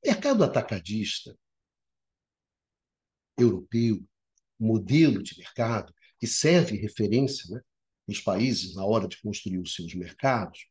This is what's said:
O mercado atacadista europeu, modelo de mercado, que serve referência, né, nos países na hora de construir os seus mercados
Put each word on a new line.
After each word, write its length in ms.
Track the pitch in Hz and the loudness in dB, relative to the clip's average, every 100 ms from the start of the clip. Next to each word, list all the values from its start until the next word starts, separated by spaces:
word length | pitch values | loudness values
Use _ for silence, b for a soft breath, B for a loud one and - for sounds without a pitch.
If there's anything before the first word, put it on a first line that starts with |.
O 40 | 427 | 2
mercado 360 | 220 285 254 | 0 2 2
atacadista 920 | 160 120 - 101 87 110 101 - - - _ _ _ _ _ _ _ _ _ _ _ _ _ _ _ _ _ _ _ - | 4 2 -2 -8 -4 -4 -4 -8 -12 -20 _ _ _ _ _ _ _ _ _ _ _ _ _ _ _ _ _ _ _ 2
europeu, 680 | 120 92 - 113 117 101 - _ _ _ _ _ | 2 2 -2 0 2 0 -4 _ _ _ _ _
modelo 640 | 110 113 92 143 160 101 | 0 0 2 6 6 4
de 120 | - - | -4 -14
mercado, 520 | - - 113 113 - _ b b | -18 -4 -2 -2 -6 _ b b
que 80 | 110 | -4
serve 500 | - 151 175 170 107 | 0 4 4 4 -2
referência, 800 | 107 - 107 113 135 - 87 113 | -6 -2 0 2 2 -2 -10 -14
né, 40 | - _ _ _ - | -14 _ _ _ -10
nos 140 | 101 | -6
países 540 | - 95 123 113 92 87 | -2 0 0 0 -4 -6
na 100 | 95 | 0
hora 220 | 113 95 | 0 -2
de 120 | - | -8
construir 380 | 104 98 - 92 | -10 -8 -6 -6
os 160 | 90 | -6
seus 220 | - 85 90 | -10 -10 -10
mercados 720 | 87 - 139 123 92 - - | -12 -4 -2 0 -4 -12 -20